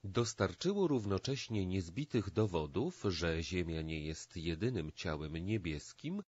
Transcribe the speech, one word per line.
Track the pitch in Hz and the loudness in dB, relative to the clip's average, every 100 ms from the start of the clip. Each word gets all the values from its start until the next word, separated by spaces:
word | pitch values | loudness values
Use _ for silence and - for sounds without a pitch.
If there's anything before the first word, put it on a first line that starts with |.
Dostarczyło | 98 104 117 - 95 - 175 202 180 | 0 2 0 2 2 2 0 4 4
równocześnie | 135 101 95 - 135 - 107 92 | 4 2 0 0 -4 0 0 2
niezbitych | 95 85 95 156 123 95 | 0 0 -4 0 0 2
dowodów, | 107 110 85 76 78 160 - 104 | 2 2 2 0 0 0 0 -2
że | 82 85 80 | 2 2 2
Ziemia | 82 92 85 80 | 0 0 0 -2
nie | 80 80 76 | -2 -4 -4
jest | 80 - 90 | -6 -8 -4
jedynym | 82 80 113 113 78 | -2 0 0 0 -4
ciałem | - 85 76 76 82 | -4 -4 -2 -4 -4
niebieskim | 92 110 85 76 - - 147 196 - | 0 0 0 -4 -8 -10 -6 -6 -8